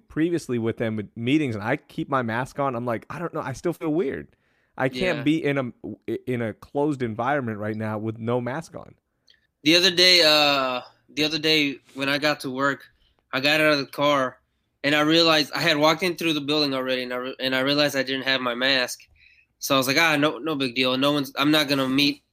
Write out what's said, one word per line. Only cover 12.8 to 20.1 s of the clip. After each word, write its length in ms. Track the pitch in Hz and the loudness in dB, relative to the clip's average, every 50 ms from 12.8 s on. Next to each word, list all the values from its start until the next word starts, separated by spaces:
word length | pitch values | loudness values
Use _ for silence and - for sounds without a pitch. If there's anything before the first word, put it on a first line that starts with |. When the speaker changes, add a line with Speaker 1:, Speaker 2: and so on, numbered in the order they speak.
| - - _ _ _ _ _ _ _ _ | -8 -16 _ _ _ _ _ _ _ _
Speaker 2:
I 100 | - 131 | -6 -2
got 200 | 131 143 151 156 | 0 2 2 4
out 120 | 156 151 151 | 4 2 2
of 40 | 143 | 2
the 80 | 135 | -2
car, 520 | - - - 143 147 147 139 131 127 120 - _ _ _ _ _ _ _ _ - | -6 -4 -2 0 2 2 2 0 -2 -4 -10 _ _ _ _ _ _ _ _ -2
and 120 | 143 147 | 0 2
I 60 | 151 | 2
realized 500 | 151 151 160 165 170 165 160 156 147 - - | 2 4 4 4 4 4 4 2 0 0 -4
I 60 | 143 | -2
had 180 | 147 170 160 147 | 0 0 2 4
walked 240 | 147 156 165 156 | 4 4 4 2
in 140 | 196 180 170 | 0 -2 -4
through 180 | - 175 165 160 | -2 -2 -2 -2
the 80 | 151 | -2
building 320 | 143 135 147 151 147 143 135 | -2 -2 -2 0 0 0 -2
already, 300 | 131 131 131 131 127 127 | -2 -2 -2 -4 -4 -4
and 100 | 123 123 | -6 -6
I 40 | 123 | -6
re-, 180 | 123 127 135 - | -6 -8 -8 -6
and 160 | 127 131 131 | -4 -2 0
I 40 | 131 | 0
realized 360 | 131 135 143 147 147 143 143 | 0 0 2 2 2 0 0
I 60 | 135 | -2
didn't 220 | 131 127 135 135 123 | -2 -2 -4 -4 -2
have 180 | 135 135 131 | 0 0 0
my 140 | 127 123 117 | 0 -2 -2
mask. 460 | 120 127 135 139 131 127 120 - - - _ _ _ _ _ _ _ _ _ _ _ | -2 0 0 2 0 0 -2 -6 -10 -16 _ _ _ _ _ _ _ _ _ _ _
So 160 | - - 139 | -4 0 0
I 20 | 135 | 2
was 80 | 131 | 2
like, 120 | 127 139 151 | 2 2 4
"Ah, 160 | 165 165 | 4 4